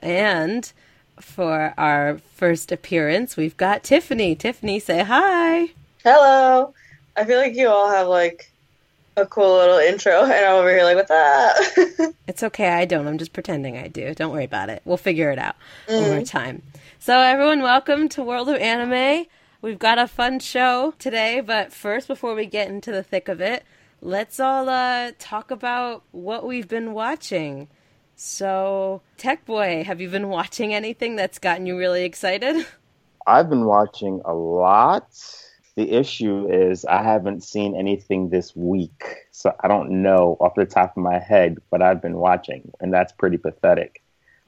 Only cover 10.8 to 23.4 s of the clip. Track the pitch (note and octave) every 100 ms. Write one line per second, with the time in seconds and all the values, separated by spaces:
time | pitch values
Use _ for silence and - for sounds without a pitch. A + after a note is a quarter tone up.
10.8 | F3 F3+ F#3+ D#3+ D3 C#3 A3+ - F#4 -
11.8 | F4 - D#4+ - - - A3+ - F#3+ F3
12.8 | F3+ E3 D3 D#3 E3 - - D3 C3+ A#2+
13.8 | - A#2+ C3 D#3 D#3+ D#3 C3 G#2+ G2+ G2+
14.8 | - F3 G3 D#3+ D3+ C3 - - - -
15.8 | - A3 G#3 G3+ B3 D3 B2 - - -
16.8 | - _ - B3+ B3+ C4+ D4 D4+ B3+ C4
17.8 | C4+ C#4+ D#4 - A#3+ A#3+ B3+ C#4+ A3 A#3+
18.8 | A#3+ B3+ C4+ D#4 E4+ _ _ _ A3 G3+
19.8 | A3 A#3+ A#3+ - B3 C4 - B3 B3+ B3
20.8 | D4 - C4 A3+ A3 A#3+ A3 A3 F#3+ -
21.8 | G#3 A3+ C4 C4+ A#3+ A3 G#3+ G#3 F#3+ G3
22.8 | A#3+ G3 F#3+ F#3 F#3+ E3+